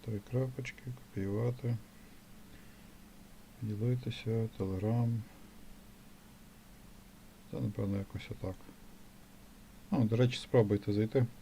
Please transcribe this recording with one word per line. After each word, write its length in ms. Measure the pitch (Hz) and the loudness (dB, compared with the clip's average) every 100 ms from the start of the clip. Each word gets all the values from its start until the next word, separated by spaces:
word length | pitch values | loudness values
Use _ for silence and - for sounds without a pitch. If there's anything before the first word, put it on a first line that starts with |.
Три 160 | - 107 - | -2 -4 0
крапочки, 520 | 123 131 127 120 - | 0 0 -2 -8 -8
копіювати. 920 | 127 123 - 101 98 104 120 123 120 117 - - - - - - - - - - - - - - - - - - | -10 -10 -8 -2 0 2 0 0 -2 -2 -4 -18 -20 -20 -18 -18 -18 -18 -18 -18 -20 -20 -20 -20 -18 -18 -18 -6
Ділитися, 880 | 110 104 120 123 120 - 110 113 110 - | -4 0 2 2 -2 -4 0 2 0 -2
Telegram. 640 | 95 95 107 117 117 113 - - - - - - - - - - - - - - - - - - - - - - - | -2 2 4 4 4 2 -2 -14 -18 -16 -16 -16 -18 -20 -20 -20 -20 -20 -20 -20 -20 -20 -18 -18 -20 -20 -20 -20 -10
Та, 100 | - | -4
напевно, 380 | 113 104 101 98 | -2 0 0 0
якось 320 | 98 - - | -2 -8 -6
отак. 240 | - 95 92 - - - - - - - - - - - - - | -6 -6 -6 -12 -16 -18 -18 -18 -18 -20 -20 -20 -20 -20 -18 0
Ну, 140 | 170 | 4
до 120 | 110 113 | 6 8
речі, 220 | 123 - | 6 4
спробуйте 540 | - 127 104 101 - | 6 6 8 4 4
зайти. 340 | 104 110 135 123 - | 2 4 4 4 0